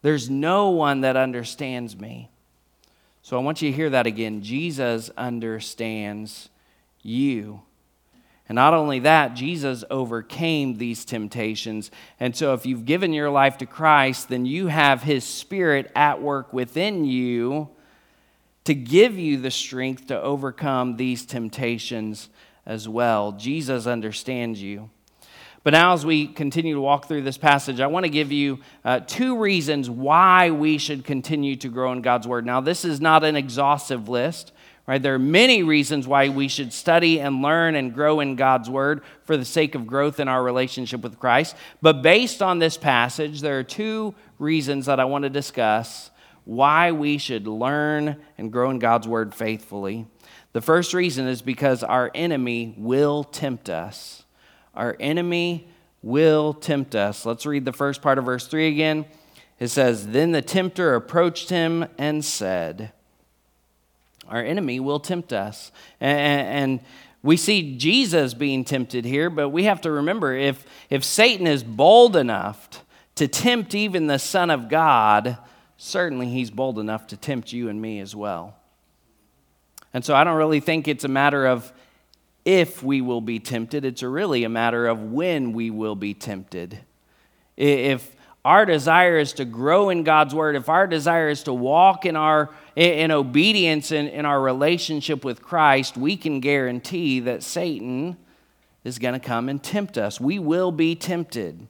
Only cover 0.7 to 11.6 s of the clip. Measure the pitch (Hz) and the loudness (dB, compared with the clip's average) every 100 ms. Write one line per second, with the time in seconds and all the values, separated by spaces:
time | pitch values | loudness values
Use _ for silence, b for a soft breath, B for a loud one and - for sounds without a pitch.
0.7 | 175 147 139 131 131 131 123 117 - 135 | 2 2 2 2 2 0 -2 -8 -10 -8
1.7 | 127 120 101 107 120 117 _ _ _ _ | -8 -10 -12 -16 -16 -18 _ _ _ _
2.7 | _ _ _ _ _ - 127 135 156 151 | _ _ _ _ _ -6 -4 -2 -2 -4
3.7 | 135 156 131 117 107 113 107 101 127 170 | -2 0 2 0 -2 -6 -6 -8 -6 -6
4.7 | 139 127 113 113 - 123 120 113 110 - | -4 -2 -4 -6 -10 -8 -6 -6 -8 -10
5.7 | - 113 110 104 104 107 - - _ _ | -10 -8 -6 -8 -10 -14 -16 -20 _ _
6.7 | _ _ _ - 117 139 120 104 104 _ | _ _ _ -8 -2 -2 -2 -8 -16 _
7.7 | _ _ _ _ b b b _ 113 139 | _ _ _ _ b b b _ 2 4
8.7 | 165 151 135 131 160 139 123 135 175 139 | 4 0 0 6 6 6 -2 -6 -4 -4
9.7 | 127 110 135 123 113 113 - 170 156 139 | -6 -6 -6 -4 -6 -8 -6 -2 0 -2
10.7 | 113 120 113 - 120 107 120 110 107 | -4 -6 -6 -8 -8 -8 -6 -6 -6